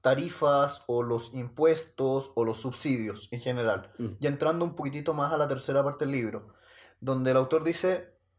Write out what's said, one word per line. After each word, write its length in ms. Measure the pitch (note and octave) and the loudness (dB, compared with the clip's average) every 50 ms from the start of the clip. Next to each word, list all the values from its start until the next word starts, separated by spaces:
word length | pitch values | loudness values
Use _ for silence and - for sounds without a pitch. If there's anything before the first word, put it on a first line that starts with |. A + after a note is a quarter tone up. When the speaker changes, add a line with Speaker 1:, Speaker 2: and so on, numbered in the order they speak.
Speaker 1:
tarifas, 840 | - C3 C3+ C#3+ C#3+ E3+ - - D#3+ D3 C#3+ C#3 C#3+ C#3 - - - - | 2 2 2 2 0 -6 -4 0 2 4 4 4 4 2 0 -6 -6 -2
o 140 | A#2+ A#2+ A#2+ | -2 -2 0
los 280 | A#2+ A#2 A#2 A#2 - - | 0 -2 -2 -2 -4 -8
impuestos, 960 | C3 A#2+ A#2+ - - D#3 E3 D#3+ D#3+ - - _ - C3+ C3 C3 C3+ C3+ - - | -8 -10 -10 -2 2 4 4 4 4 0 -10 _ -2 0 2 2 0 -2 -4 -2
o 100 | A2+ A#2 | 0 0
los 140 | A2+ A2 - | 0 0 -2
subsidios 680 | - C3 - - - D3 C3 A#2 A2 G#2 F#2+ - - - - | -4 -4 -4 -2 0 0 0 0 -2 -4 -6 -8 -10 -10 -10
en 80 | A#2+ | -8
general. 520 | - C3 B2 B2 A#2 A2+ G2+ F#2+ - - - - | -4 -4 -2 0 2 0 0 0 -2 -12 -10 -8
Speaker 2:
Mm. 80 | A#2+ G#2 F#2+ - | -6 -6 -6 -2
Speaker 1:
Ya 100 | C#3 C#3+ | -2 -2
entrando 340 | C#3+ C#3 D#3+ D#3 E3 E3+ F3 | 0 0 0 0 0 0 -2
un 100 | E3+ E3+ | -4 -4
poquitito 400 | - D3 C#3 C#3 D3 D3 E3 D#3 | -6 -8 -6 -6 -4 -4 -2 -2
más 180 | D3 C#3+ C#3+ D#3+ | 0 0 0 0
a 40 | |
la 100 | D3+ D3 | 0 0
tercera 380 | C#3 C3+ B2+ - - C3+ C#3 C#3 | 0 0 -4 -4 0 0 2 2
parte 200 | C#3+ C#3 - D3 | 0 0 -4 -4
del 80 | C#3 C#3 | -2 -2
libro, 420 | C3 A#2 G#2+ G#2 G#2 - - - _ _ - - - - - _ _ | -2 -2 -4 -6 -8 -12 -14 -20 _ _ -20 -20 -20 -20 -20 _ _
donde 300 | B2 C3 C3 C3 C3 C3 | -4 -2 -2 0 2 4
el 60 | B2+ | 4
autor 260 | C3 C3 C3+ D#3 D#3+ D#3 | 4 4 4 2 0 2
dice, 540 | E3 E3+ - - F#3 F#3 F3 - - _ _ _ _ _ | 2 -2 2 2 0 0 0 -4 -10 _ _ _ _ _